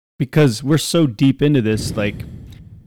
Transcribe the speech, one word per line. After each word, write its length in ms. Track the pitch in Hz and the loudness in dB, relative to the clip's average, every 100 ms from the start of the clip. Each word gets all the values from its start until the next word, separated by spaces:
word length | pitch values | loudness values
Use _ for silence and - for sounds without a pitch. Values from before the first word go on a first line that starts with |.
| _ - | _ -8
because 440 | 131 156 143 107 | -2 2 2 2
we're 160 | 135 156 | 0 0
so 280 | - 170 147 | 0 0 0
deep 340 | 104 135 127 | 2 2 2
into 180 | 147 139 | 2 2
this. 340 | 110 107 - 110 | 0 -2 -4 -4
Like, 260 | 104 - - - - - - - | -4 -6 -12 -16 -18 -20 -20 -20